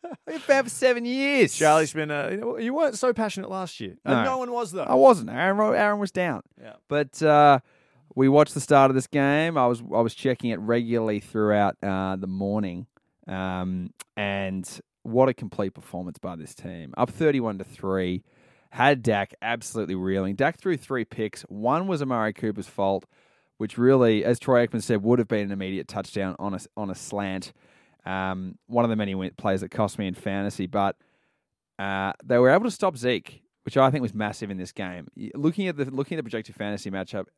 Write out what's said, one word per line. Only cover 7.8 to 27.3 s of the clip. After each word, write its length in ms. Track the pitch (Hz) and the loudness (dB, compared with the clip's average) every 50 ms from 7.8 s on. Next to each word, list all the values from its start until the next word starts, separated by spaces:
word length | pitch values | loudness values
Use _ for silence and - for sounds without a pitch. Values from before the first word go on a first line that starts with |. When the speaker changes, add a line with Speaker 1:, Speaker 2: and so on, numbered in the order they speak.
| _ _ _ _ _ _ - | _ _ _ _ _ _ 0
Speaker 1:
we 140 | - 135 135 | 4 4 6
watched 240 | 135 147 151 - - | 8 8 6 6 2
the 80 | 151 | -8
start 280 | 131 - 151 139 135 135 | 0 6 6 8 8 8
of 40 | 135 | 6
this 120 | 131 127 - | 2 -2 -2
game. 500 | - 147 139 139 143 151 160 165 165 147 | -2 0 2 2 2 2 0 0 0 2
I 100 | 127 123 | 2 2
was, 140 | 123 113 | 0 -2
I 180 | 120 - - 107 | -6 -2 2 2
was 140 | 117 113 - | 2 2 0
checking 340 | - - 135 127 - - 120 | -2 -2 -2 -2 0 -2 -4
it 80 | 113 85 | -4 -4
regularly 600 | 104 107 117 120 120 113 117 117 113 110 107 101 | -2 0 0 0 0 0 -2 -2 0 0 -2 -2
throughout, 560 | 98 - - 110 107 104 104 104 101 98 - _ - | -4 -6 -2 0 2 2 4 4 2 2 0 _ -4
uh, 320 | 101 95 95 95 95 95 | -4 -2 -2 -2 -4 -4
the 120 | 92 95 95 | -6 -6 -8
morning. 600 | 92 95 98 98 101 107 104 95 87 90 110 _ _ _ _ _ _ _ _ - | -8 -6 -4 -2 -2 -2 -4 -4 -8 -10 -14 _ _ _ _ _ _ _ _ -10
Um, 680 | 92 95 95 92 92 92 90 92 92 92 90 85 _ _ - _ _ | -8 -6 -6 -4 -4 -4 -4 -4 -6 -6 -8 -10 _ _ -20 _ _
and 520 | - 104 101 98 98 98 95 95 95 90 - - - - _ _ _ _ | -6 -4 -4 -2 -4 -4 -6 -6 -8 -10 -10 -14 -18 -20 _ _ _ _
what 240 | 117 110 123 131 131 | -4 2 2 2 2
a 40 | 123 | 2
complete 400 | - 120 98 - - 104 95 - | -4 -10 -14 -8 -6 -6 -6 -6
performance 440 | - - - - 90 90 90 - - | -12 -20 -14 -12 -10 -10 -10 -12 -12
by 180 | - 95 90 | -12 -12 -12
this 200 | 82 78 - - | -12 -14 -16 -18
team. 380 | - - 85 90 85 82 69 - - | -18 -16 -16 -16 -14 -16 -16 -2 -2
Up 120 | 120 123 | -2 -2
thirty-one 460 | - - 160 156 143 135 120 110 104 95 | 0 0 2 2 2 2 0 0 0 -2
to 40 | 98 | -2
three. 600 | - - - - 98 95 95 92 90 92 92 - _ _ _ _ _ _ _ _ _ | -2 -8 -8 -4 -2 0 0 0 0 -2 -4 -6 _ _ _ _ _ _ _ _ _
Had 320 | - - 123 139 147 131 110 | 0 4 4 4 4 4 2
Dak 300 | 117 107 101 98 - - _ | 0 2 2 0 -4 -8 _
absolutely 540 | - 110 117 117 110 - - 117 104 78 95 | -6 -6 -6 -6 -6 -10 -6 -6 -4 -4 -4
reeling. 400 | 92 92 95 95 95 95 95 101 | -4 -2 -2 0 0 -2 -2 -2
Dak 220 | 95 135 151 170 _ | 0 0 -2 -2 _
threw 200 | - 190 175 139 | -4 -4 -4 -4
three 280 | - - 135 127 113 | -4 -6 -6 -6 -6
picks. 360 | _ - - 113 107 - - - | _ -6 -6 -6 -6 -6 -10 -18
One 440 | - - 101 107 120 135 165 185 190 | -16 -12 -4 -2 0 0 0 -2 -2
was 140 | 185 151 | -4 -4
Amari 320 | 143 131 127 117 110 107 104 | -2 -2 -2 -2 -2 -2 -2
Cooper's 340 | - - 110 101 104 95 - | -4 -4 -4 -4 -4 -8 -12
fault, 380 | - - 98 98 98 95 - _ _ _ _ _ _ _ _ _ _ _ | -6 -2 0 0 0 -2 -4 _ _ _ _ _ _ _ _ _ _ _
which 200 | 110 107 - - | -8 -8 -2 2
really, 460 | 120 127 135 131 127 113 110 107 - | 4 6 6 6 6 4 4 4 2
as 140 | 113 123 120 | 0 0 0
Troy 260 | - - 131 120 120 | 0 2 2 4 2
Aikman 160 | 113 - 117 | 2 -2 -6
said, 220 | 104 - 120 104 98 | -2 -2 -2 0 2
would 160 | 110 120 123 | 2 2 2
have 80 | 117 104 | 2 0
been 180 | 120 107 101 | 0 -4 -2
an 60 | 98 | -4
immediate 360 | 98 98 95 95 95 95 71 - | -6 -6 -6 -6 -6 -6 -8 -8
touchdown 480 | - 107 95 - - 104 98 95 87 - | -8 -10 -10 -8 -6 -6 -6 -6 -6 -6
on 140 | 90 101 98 | -8 -8 -8
a, 40 | 90 - - _ - | -8 -12 -14 _ -10
on 120 | 107 98 | -8 -8
a 60 | 92 | -8
slant. 580 | - - - - 101 101 95 | -12 -12 -8 -6 -4 -4 -4